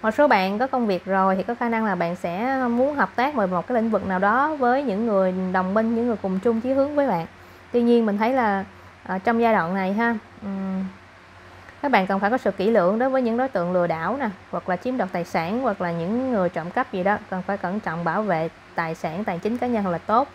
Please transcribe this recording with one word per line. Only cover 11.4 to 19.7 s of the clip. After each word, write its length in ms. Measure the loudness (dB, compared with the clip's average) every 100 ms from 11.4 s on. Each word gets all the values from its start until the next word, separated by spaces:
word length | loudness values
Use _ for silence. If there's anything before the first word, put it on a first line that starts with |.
| -20 -20 -20 -6
các 100 | 2
bạn 160 | 2 2
cần 120 | 0
phải 100 | 2
có 80 | 2
sự 140 | 0
kỹ 200 | 0 2
lưỡng 280 | 4 4 2
đối 100 | 2
với 120 | 2
những 160 | 2 0
đối 100 | 0
tượng 260 | 0 0
lừa 140 | 0 0
đảo 300 | 0 -2 -2
nè, 100 | -4 -6 -8
hoặc 180 | -8 -4
là 60 | -4
chiếm 220 | -2 -4
đoạt 120 | -2
tài 120 | -4
sản, 380 | -2 -2 -2 -2
hoặc 200 | -2 -2
là 100 | -4
những 400 | -2 -2 -2 -2
người 180 | 0 0
trộm 220 | -2 -4
cắp 220 | -4 -2
gì 100 | -2
đó. 140 | 0 -2 -4
Cần 120 | -6
phải 160 | -4 -4
cẩn 220 | -4 -4
trọng 240 | -4 -4
bảo 180 | -2 -2
vệ 280 | 0 0 -2 -8 -10 -6
tài 200 | -4 -4
sản, 280 | -6 -4
tài 160 | -4 -4
chính 180 | -4 -2
cá 100 |
nhân 200 | -2